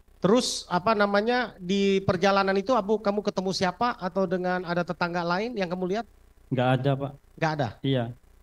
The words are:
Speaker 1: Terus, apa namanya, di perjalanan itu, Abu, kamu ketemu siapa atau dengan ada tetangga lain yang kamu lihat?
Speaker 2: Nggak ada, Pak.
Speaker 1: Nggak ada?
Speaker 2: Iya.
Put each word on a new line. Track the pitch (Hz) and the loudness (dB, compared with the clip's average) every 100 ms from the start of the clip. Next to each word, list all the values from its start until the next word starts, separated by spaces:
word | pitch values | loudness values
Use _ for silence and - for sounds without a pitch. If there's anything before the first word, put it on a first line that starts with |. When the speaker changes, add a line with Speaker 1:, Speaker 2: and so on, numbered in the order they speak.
| _ _ | _ _
Speaker 1:
Terus, | 175 247 240 - - | 2 2 2 -4 -4
apa | 175 190 | -2 2
namanya, | 214 202 202 220 247 226 - | 2 2 2 2 0 -2 -6
di | 180 196 196 196 196 | -2 2 4 2 2
perjalanan | 185 196 196 190 | 2 4 4 2
itu, | 196 196 247 | 2 2 0
Abu, | 196 214 | 2 0
kamu | 202 208 208 | 0 -2 -2
ketemu | 196 190 | -2 -2
siapa | 180 185 175 240 226 | 0 -2 0 -2 -2
atau | 180 190 | -4 -2
dengan | 190 180 180 180 | 0 0 -2 -2
ada | 170 175 170 | -2 -2 -2
tetangga | 175 175 175 170 | -2 -2 -2 -2
lain | 180 226 226 | -2 -2 -4
yang | 180 | -4
kamu | 185 180 208 | -4 -2 -4
lihat? | 226 _ _ _ - | -6 _ _ _ -6
Speaker 2:
Nggak | 127 127 131 | 0 2 2
ada, | 139 | 2
Pak. | 135 139 - _ | -2 -4 -12 _
Speaker 1:
Nggak | - 160 156 | -4 -2 -2
ada? | 117 - | -4 -4
Speaker 2:
Iya. | 135 131 117 120 _ _ | -2 0 -2 -8 _ _